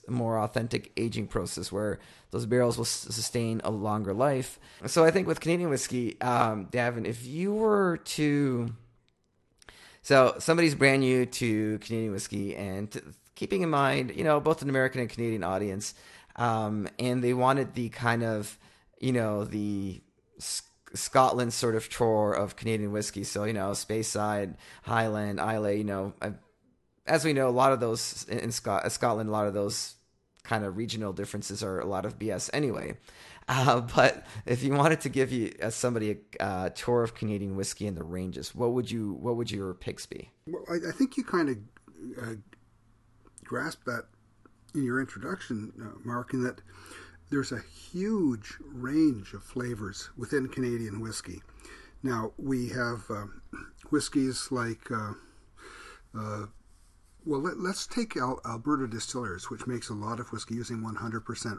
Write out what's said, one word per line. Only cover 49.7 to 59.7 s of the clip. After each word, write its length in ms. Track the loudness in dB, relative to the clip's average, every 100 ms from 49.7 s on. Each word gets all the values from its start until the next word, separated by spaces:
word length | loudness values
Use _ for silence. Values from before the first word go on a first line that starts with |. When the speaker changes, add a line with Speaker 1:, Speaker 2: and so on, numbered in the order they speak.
| -6 -6 -8 -12 -10
Speaker 2:
within 320 | -2 0 0
Canadian 520 | -2 -2 -2 -4 -6
whiskey. 420 | -8 -8 -10 -14 -16 -20 -20 -20 -20 -6
Now, 300 | -2 -2 -2 -6
we 320 | -2 -2 -2
have, 340 | -2 -2 -4 -6
um, 320 | -8 -8 -12 -14 -14 -16 -20 -2
whiskeys 580 | 0 2 0 0 -2 -4
like, 400 | -2 -2 -6 -6
uh, 220 | -6 -4 -10 -16 -20 -20 -20 -20 -18 -20 -20 -14 -10
uh, 280 | -6 -6 -10 -16 -20 -20 -20 -20 _ -12 -4
well, 140 | -2
let, 180 | -2 -2
let's 280 | -4 -4 -4
take 300 | -4 -2 -2
Al-, 240 | -2 -2 -6
Alberta 400 | -4 0 0 0
Distillers, 640 | -4 -6 -4 -4 -6 -8
which 160 | -8
makes 240 | -4